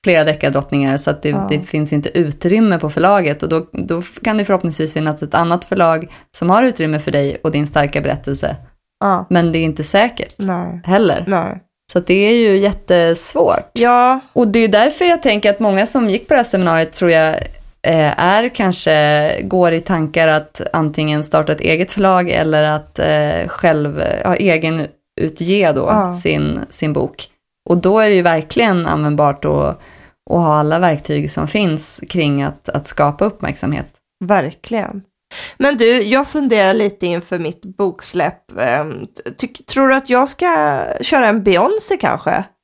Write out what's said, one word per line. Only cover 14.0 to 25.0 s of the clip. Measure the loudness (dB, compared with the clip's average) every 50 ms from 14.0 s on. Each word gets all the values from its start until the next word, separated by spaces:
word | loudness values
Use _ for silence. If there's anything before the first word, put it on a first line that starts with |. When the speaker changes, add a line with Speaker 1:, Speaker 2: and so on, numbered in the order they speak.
| 4 4 2 0 -4 _ _
Speaker 1:
Och | 0 0
det | 2 4 2
är | 4
därför | 4 4 4 4 2 2 2 2
jag | 2 2 2 2
tänker | 0 0 2 2 2
att | 2 2
många | 0 2 2 2 0
som | 0 0 0 0 0
gick | 0 -2 0
på | 2 2
det |
här | 2 2
seminariet, | 2 0 0 2 2 2 2 0 -2 -2
tror | 0 2 4
jag, | 4 4 4 2 0 -2 -6 -8 -12 -16 -20 -20 _ _ 0
eh, | 2 2 4 2 2 0 0
är | 0 2 2 2 2 0 -2
kanske, | -2 0 0 0 0 0 2 2 4 4 4 2 2 0 0 -2 -4
går | -4 -2 0 2 2 2 2
i | -2
tankar | -2 -2 -2 -2 -2 -2 0 0 2
att | 2 2 0 -2 -6 _ -8 -8 -4 -2
antingen | -2 -2 -2 -2 -2 -2 -2 -2 -2 -2
starta | 0 0 0 0 0
ett | -2 -2
eget | 0 0 0 0 -2 -4
förlag | -2 0 2 2 2 2 2 0
eller | 0 0 0 0 2 2 2
att, | 0 0 -4 -6 -10 _ -4
eh, | -2 0 2 0 0 0 -2 -4 -4
själv, | -6 -6 0 0 2 2 2 0 -4 -4 -4 -2 -2 -2 -2 0
ja, | -2 0
egen | 2 2 2 2 2 0 -2 -4 -4 -6 -8 _ _